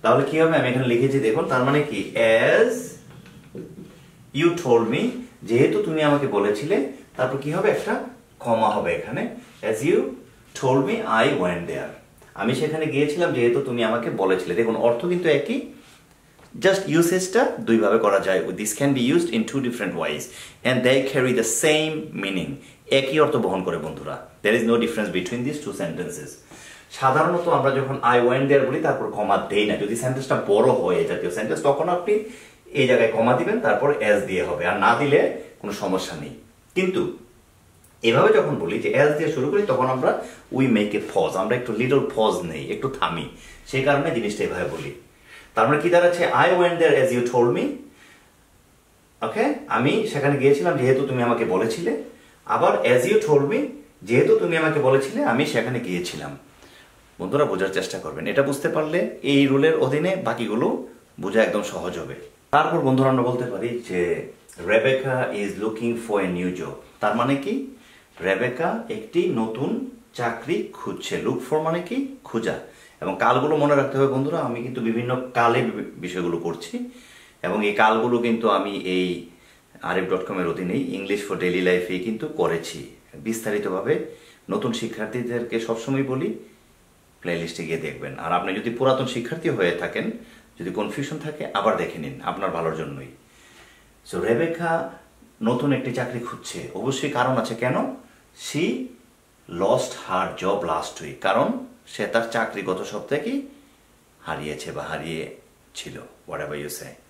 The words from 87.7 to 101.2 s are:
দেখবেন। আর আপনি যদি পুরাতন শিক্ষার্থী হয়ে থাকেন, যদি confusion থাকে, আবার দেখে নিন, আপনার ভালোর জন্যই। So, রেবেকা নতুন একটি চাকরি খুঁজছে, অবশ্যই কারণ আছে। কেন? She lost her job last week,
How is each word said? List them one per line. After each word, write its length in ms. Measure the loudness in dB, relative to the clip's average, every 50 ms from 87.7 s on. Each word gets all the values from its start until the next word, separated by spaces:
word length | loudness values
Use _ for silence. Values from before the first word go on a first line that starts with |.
| -6
দেখবেন। 420 | -6 -6 -8 -10 -8 -12 -12 -10 -10
আর 120 | -4 -2
আপনি 220 | -2 -2 0 -2 -4
যদি 160 | -4 -4 -6
পুরাতন 360 | -2 0 2 2 2 2 0
শিক্ষার্থী 440 | -4 -4 -6 -6 -6 -8 -4 -2 -2
হয়ে 220 | 0 2 0 0
থাকেন, 400 | 0 -2 -6 -4 -4 -4 -4 -4 -6 -8 -16 -20 -20 -20 -20 _ _ -10
যদি 120 | -10 -6
confusion 480 | -4 -4 -6 -4 -4 -6 -6 -6 -8 -8
থাকে, 280 | -8 -10 -8 -8 -10 -6 -4
আবার 240 | 0 2 2 2
দেখে 220 | 2 -2 -6 -6 -10
নিন, 220 | -10 -10 -10 -8 -8
আপনার 260 | -8 -6 -4 -4 -4
ভালোর 260 | -4 -2 -4 -4 -4
জন্যই। 320 | -4 -8 -8 -10 -12 -14 -16 -20 -20 _ _ _ -20 -20 -20 -20 -20 -20 -20 -20 _ _ _ _ _ _ -8
So, 80 | -6 -4
রেবেকা 720 | 0 0 0 0 0 -2 -2 -4 -2 -2 -2 -2 -2 -6 -12 -18 -20 _ _ _ -20 _ _ _ -2
নতুন 300 | 0 0 2 2 0 0
একটি 180 | 0 -2 -4
চাকরি 280 | -4 -4 -4 -4 -6 -8
খুঁজছে, 500 | -10 -10 -12 -14 -14 -12 -12 -10 -12 -10 -10
অবশ্যই 360 | -6 -4 -4 -4 -2 -4 -4
কারণ 280 | 0 0 0 2 0
আছে। 180 | 0 -2 -4 -6
কেন? 200 | -4 -2 -2 0 0 -2 -4 -6 -12 -18 -20 _ _ _ _ _ -16 -14 -6
She 340 | -4 -2 -2 -2 -2 -4 -8 -10 -14 -20 _ _ _ _ _ _ _ _ _ -12
lost 400 | -4 -2 2 2 2 2 0 -4 -8 -12 -6 -4
her 340 | -2 -2 -2 -4 -6 -4 -2
job 160 | -2 -2 0
last 400 | -2 -2 -4 -4 -4 -8 -12 -12
week, 160 | -14 -14 -12 -4